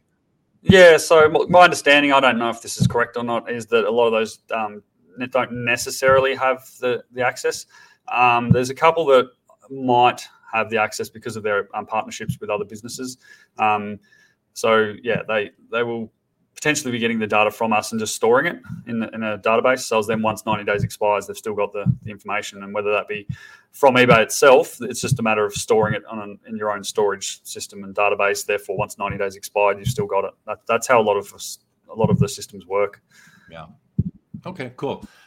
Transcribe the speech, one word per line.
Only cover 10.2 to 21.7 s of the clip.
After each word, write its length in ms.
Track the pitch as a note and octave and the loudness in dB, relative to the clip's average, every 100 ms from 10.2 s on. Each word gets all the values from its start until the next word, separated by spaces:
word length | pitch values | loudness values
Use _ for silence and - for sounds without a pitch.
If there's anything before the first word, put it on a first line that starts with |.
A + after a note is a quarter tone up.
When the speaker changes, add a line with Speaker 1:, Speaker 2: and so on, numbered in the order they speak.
| - _ - | -8 _ -8
Speaker 1:
have 180 | A2+ G#2 | -6 -2
the 80 | A2 | -2
access 320 | G#2+ - A2 | -2 -4 -12
because 260 | A2+ A#2+ A2 | -12 -12 -8
of 60 | |
their, 260 | G#2 G2+ G2 | -4 -2 -4
um, 120 | A2 G#2 | -10 -6
partnerships 540 | A2 A2+ - A2 - | -6 -6 -10 -10 -10
with 100 | G#2 | -6
other 140 | G#2 | -6
businesses. 540 | G2+ A2 A#2 - B2+ - _ - _ - | -8 -14 -16 -14 -14 -16 _ -20 _ -4
Um, 420 | G#2+ G#2 G#2 G2+ _ _ _ _ _ | -2 -2 -4 -14 _ _ _ _ _
so, 400 | - A2+ A2+ G#2+ G#2 | -6 0 2 0 -4
yeah, 200 | A#2 G2+ - | -6 -6 -4
they, 220 | A2 G2 _ - | -4 -4 _ -8
they 120 | A2+ | -6
will 280 | A#2+ A#2 A2+ _ _ _ _ | -4 -6 -10 _ _ _ _
potentially 360 | - D3+ D3 B2+ | -8 -4 -4 -4
be 80 | A#2+ | -2
getting 200 | A2+ A2+ | -2 -2
the 80 | G#2+ | 0
data 240 | A2 G#2+ | 2 0
from 220 | - A2+ | 0 -2
us 200 | G#2+ - | -2 -2
and 80 | A2+ | -6
just 160 | G#2+ - | -6 -2
storing 300 | A2+ B2 E3+ | 2 2 2
it 140 | - - - - | -6 -14 -16 -10
in 120 | A2+ | -8
the, 100 | G#2+ | -8
in 80 | A2+ | -8
a 160 | A2 G#2 | -8 -4
database. 420 | A2 A2+ B2 B2+ | 0 2 2 0
So 220 | - A2+ | 0 -2
then 200 | G#2 A2 | 0 -2
once 240 | A2 A2 - | -2 -4 -4
ninety 180 | G#2 | -4
days 180 | G#2 G#2 | -2 -2
expires, 440 | A2 - G#2+ G2+ G2 | -2 -2 -2 -2 -4
they've 100 | G2+ | -10
still 180 | A2 | -8
got 180 | G2+ G2+ | -4 -4